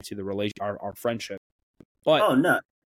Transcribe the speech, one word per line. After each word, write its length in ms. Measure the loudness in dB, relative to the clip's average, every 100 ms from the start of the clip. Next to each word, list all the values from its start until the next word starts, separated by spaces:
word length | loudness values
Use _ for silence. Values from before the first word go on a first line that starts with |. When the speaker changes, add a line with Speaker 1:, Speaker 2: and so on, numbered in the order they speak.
| -8
Speaker 1:
to 100 | -10
the 80 | -6
relation, 280 | -4 -4 -4
our, 160 | -6 -6
our 120 | -10 -6
friendship. 420 | -4 -4 -8 -14 _ _ _ _ -20 _
But 180 | 2 4
Speaker 2:
Oh, 140 | 6 4
no. 240 | 4 2 0 _